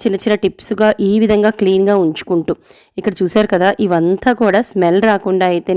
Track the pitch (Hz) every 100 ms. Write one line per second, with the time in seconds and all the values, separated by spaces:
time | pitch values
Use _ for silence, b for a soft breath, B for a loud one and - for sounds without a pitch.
0 | 220 190 - 208 190 - - 208 214 214
1 | 202 214 220 208 208 214 190 190 196 202
2 | 170 156 - 175 156 - b b b -
3 | 220 185 185 214 208 180 190 202 202 170
4 | 170 190 254 233 214 190 247 196 180 185
5 | 220 202 196 185 180 175 -